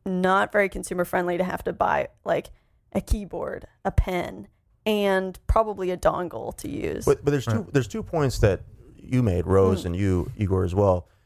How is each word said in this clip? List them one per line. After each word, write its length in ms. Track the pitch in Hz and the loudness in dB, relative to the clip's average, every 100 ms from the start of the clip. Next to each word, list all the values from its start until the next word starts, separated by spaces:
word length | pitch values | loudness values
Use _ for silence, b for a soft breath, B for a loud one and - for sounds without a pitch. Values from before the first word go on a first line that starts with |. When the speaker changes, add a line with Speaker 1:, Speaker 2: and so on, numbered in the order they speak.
| - | -6
Speaker 1:
not 460 | 180 185 190 208 | 0 2 2 2
very 180 | 208 196 | 0 0
consumer 360 | 185 185 180 180 | -2 -6 -4 -2
friendly 320 | 185 180 175 | 0 0 -2
to 60 | |
have 200 | 185 - | -2 -4
to 100 | - | -6
buy, 340 | - - - - _ - | -2 0 0 -2 _ -4
like, 240 | 147 - - _ _ _ | -4 -4 -14 _ _ _
a 80 | 202 | -6
keyboard, 680 | - 220 196 175 - - - _ 202 | -2 -4 -4 -8 -8 -10 -14 _ -4
a 60 | |
pen, 560 | 185 - 180 - 190 202 _ _ _ - | 0 0 0 -4 -10 -18 _ _ _ -2
and 520 | 214 202 190 190 185 - | 2 2 2 0 -4 2
probably 440 | - 220 190 180 | 2 2 -2 -4
a 60 | 180 | 0
dongle 580 | - 147 175 - 117 - | 0 0 -2 -8 -10 -10
to 120 | - | -10
use. 360 | - - - - | -6 -6 -2 0
Speaker 2:
But, 180 | 139 | 0
but 80 | 143 | 2
there's 140 | 143 123 | 0 0
two, 120 | 110 | -2
Speaker 3:
Right. 160 | 190 | 0
Speaker 2:
there's 140 | 139 123 | 0 0
two 160 | 220 | -6
points 360 | - 165 139 - | -6 -2 -2 2
that 220 | 107 92 - - - - | 2 2 -4 -20 -20 -20
you 240 | - 127 | -4 0
made, 220 | 117 90 82 | 2 2 4
Rose, 380 | 95 95 95 | 4 4 2
Speaker 1:
Mm. 20 | 87 | -2
Speaker 2:
and 80 | 87 | -2
you, 360 | 98 92 - - | 0 0 0 -2
Igor, 260 | 101 95 | 0 0
as 120 | 92 90 | 0 2
well. 320 | 101 90 - _ | 4 2 -2 _